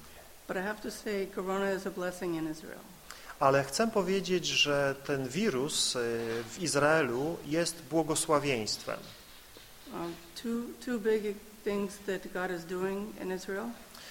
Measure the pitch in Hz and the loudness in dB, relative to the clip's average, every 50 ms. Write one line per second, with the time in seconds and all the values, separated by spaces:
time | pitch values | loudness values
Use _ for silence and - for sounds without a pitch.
0 | - - - - - - - - - - 180 185 185 208 214 214 - 233 - - | -18 -18 -18 -20 -20 -20 -20 -14 -8 -4 -2 -2 -2 -2 -4 -4 -6 -8 -8 -6
1 | - 220 202 196 190 190 - 214 185 190 190 196 196 196 190 185 190 190 185 190 | -4 -2 -2 -2 -2 -4 -4 -4 -2 0 0 2 2 2 0 0 -2 -4 -4 -4
2 | 180 180 180 - 190 175 165 160 160 156 156 - 190 - - - - - - - | -4 -4 -4 -4 -2 -2 -2 -2 -2 -4 -4 -6 -8 -12 -12 -14 -14 -16 -18 -18
3 | - - - - - - - - 143 135 139 139 139 - - - 226 226 - 202 | -16 -16 -16 -16 -14 -10 -2 4 4 6 6 6 4 2 2 2 2 4 4 2
4 | 175 185 196 196 175 175 185 170 - 143 143 - 151 147 143 143 139 139 135 - | 2 4 2 2 2 2 2 2 2 2 4 4 6 6 6 4 4 4 2 0
5 | - - 143 135 131 123 131 185 226 208 135 123 139 156 - - - - - 123 | 0 0 0 0 0 0 0 2 2 4 4 2 2 2 2 2 2 2 2 2
6 | 117 117 117 117 117 113 113 117 113 113 - 196 175 139 139 139 143 151 160 160 | 2 2 2 0 0 0 -2 -2 -4 -6 -6 -2 0 2 4 6 6 8 8 6
7 | 143 117 117 127 143 165 170 - 156 143 151 165 170 165 - - 135 127 156 165 | 6 4 2 0 0 -2 -2 -4 -4 0 2 2 2 0 -2 -6 -4 2 2 2
8 | 156 151 151 - - 165 151 143 139 143 127 110 107 - - - - 123 110 - | 4 4 2 2 4 4 4 4 4 4 2 2 0 -2 -4 -4 -4 -6 -6 -6
9 | - - - - - - - - - - - - - - - - - 277 - 170 | -8 -14 -16 -18 -18 -20 -20 -20 -20 -20 -20 -20 -20 -20 -20 -18 -14 -10 -8 -6
10 | 170 170 170 - - - - - - 226 233 233 240 - - - - 254 247 214 | -6 -6 -8 -10 -14 -16 -14 -8 -4 -4 -2 -2 -4 -6 -10 -8 -6 -4 -2 0
11 | 196 220 220 220 208 208 196 208 - - - - - 214 202 202 202 190 - - | 2 4 4 4 2 0 -4 -4 -8 -18 -12 -6 -2 0 0 0 0 -2 -4 -8
12 | - 202 185 175 - 175 - 180 185 185 180 170 170 165 185 180 190 196 196 202 | -4 -4 -4 -4 -4 -6 -4 -2 -2 -2 -2 -4 -4 -4 -4 -2 -2 -2 -2 -2
13 | 208 220 202 - 196 185 185 180 - 196 190 202 226 240 233 - - - - - | -4 -6 -8 -8 -6 -4 -4 -4 -4 -6 -6 -4 -4 -6 -8 -10 -14 -18 -18 -16
14 | - - | -16 -16